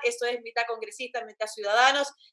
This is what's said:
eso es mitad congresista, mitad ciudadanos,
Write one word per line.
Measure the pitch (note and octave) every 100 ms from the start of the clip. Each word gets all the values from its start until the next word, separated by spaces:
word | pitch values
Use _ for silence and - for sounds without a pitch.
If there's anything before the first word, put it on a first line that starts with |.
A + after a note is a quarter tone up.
eso | A#3+ A#3+ A#3+
es | A#3+
mitad | A#3 A#3 A#3
congresista, | A3 G#3+ - B3 A#3+ A3
mitad | - G#3+
ciudadanos, | - G3+ A3 C4 C#4+ C#4 - _